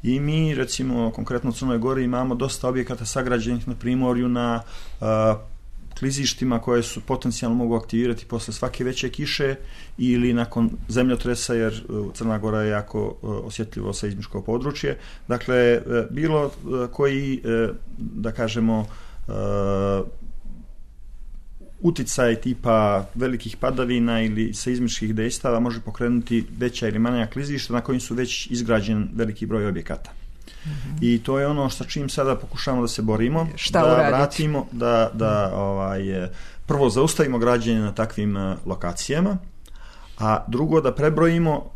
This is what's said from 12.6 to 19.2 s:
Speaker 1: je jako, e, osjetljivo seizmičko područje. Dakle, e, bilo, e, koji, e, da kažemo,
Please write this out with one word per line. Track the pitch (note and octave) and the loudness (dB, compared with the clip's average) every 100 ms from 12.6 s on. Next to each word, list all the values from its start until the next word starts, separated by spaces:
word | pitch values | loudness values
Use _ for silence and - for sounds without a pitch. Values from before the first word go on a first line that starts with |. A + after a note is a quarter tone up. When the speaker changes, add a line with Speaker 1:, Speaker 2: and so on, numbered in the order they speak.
Speaker 1:
je | G#2+ | 0
jako, | G#2 G#2 G#2+ G#2 | 0 -2 -4 -4
e, | - G#2+ | -6 -6
osjetljivo | G2+ A2+ - G#2+ - G2+ | -6 -6 -6 -6 -4 -6
seizmičko | G2 G#2 G2+ G#2+ G#2 | -4 -4 -6 -6 -6
područje. | G2+ A#2 C3+ C#3+ C#3+ C3 - - - | -2 -2 -2 -4 -4 -4 -8 -16 -4
Dakle, | A#2+ - B2+ | -4 2 4
e, | A#2+ A#2+ - A#2+ - | 6 4 2 0 0
bilo, | B2+ D#3+ D#3 C#3+ | 0 2 4 2
e, | - - B2+ B2 | -2 -4 -2 -2
koji, | - C#3 C3+ C#3 C3 | 2 2 2 0 -2
e, | A2+ A2+ A2+ - - - | 0 2 2 -2 -8 -6
da | - - A2 | -6 -4 -4
kažemo, | A2 A2+ G#2+ A2+ A2 A2 - - - | -2 -2 2 2 2 -2 -8 -12 -8